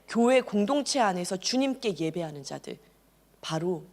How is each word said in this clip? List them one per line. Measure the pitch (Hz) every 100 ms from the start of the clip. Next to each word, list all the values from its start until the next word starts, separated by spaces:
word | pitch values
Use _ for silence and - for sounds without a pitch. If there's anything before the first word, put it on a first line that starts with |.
| -
교회 | 220 240 262
공동체 | 247 208 208 285 262 277
안에서 | 214 180 175 185
주님께 | - 254 269 262 226 160
예배하는 | 160 170 160 147
자들, | 135 143 - - _ _ _ _ _ _
바로 | - 160 175 170 170